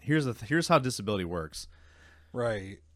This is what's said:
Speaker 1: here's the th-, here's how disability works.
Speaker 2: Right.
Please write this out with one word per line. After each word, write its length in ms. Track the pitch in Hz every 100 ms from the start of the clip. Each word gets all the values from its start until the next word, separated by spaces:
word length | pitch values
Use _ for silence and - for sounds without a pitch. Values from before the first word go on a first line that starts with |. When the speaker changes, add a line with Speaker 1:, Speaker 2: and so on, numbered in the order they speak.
Speaker 1:
here's 240 | - 156
the 100 | 131
th-, 140 | 113 110
here's 200 | 156 165
how 100 | 160
disability 460 | 127 120 104 101
works. 420 | 87 87 80 - - - - - - - -
Speaker 2:
Right. 460 | 123 120 107 95 104 -